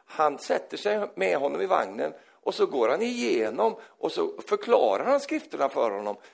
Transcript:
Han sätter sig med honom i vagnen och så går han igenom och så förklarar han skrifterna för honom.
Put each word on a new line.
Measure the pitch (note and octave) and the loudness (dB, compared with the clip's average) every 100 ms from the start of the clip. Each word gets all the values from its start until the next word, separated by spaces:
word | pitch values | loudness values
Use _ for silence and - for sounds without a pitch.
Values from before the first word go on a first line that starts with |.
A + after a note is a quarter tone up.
| - | -10
Han | - D3+ C#3 | 0 0 0
sätter | - - - D#3 | -2 -4 -4 -6
sig | G#3 G#3 G3+ - | -2 -2 -4 -2
med | F#3+ D#3+ | 0 0
honom | C#3 C#3+ | 0 -2
i | F#3+ | 0
vagnen | F3+ G2+ G#2+ D#3 - - _ - | 0 0 -4 -6 -6 -18 _ -6
och | G3 | 0
så | F#3+ | 0
går | F3+ A2+ | 2 2
han | D#3 | 2
igenom | A#3 A#3+ A#3+ B2 A2 C#3 A3+ - | 0 -2 0 2 0 2 0 0
och | - _ E3 | -10 _ -4
så | - - - | -2 -4 -4
förklarar | - G#3 A3+ G#3 A2+ F#3+ A3+ | -4 -4 4 4 6 2 2
han | C#4 | 0
skrifterna | - D4+ - - C#3 | 0 -6 -6 -2 0
för | C#3 A#2 | 2 0
honom. | G2 G#2 - - | 0 -4 -6 -10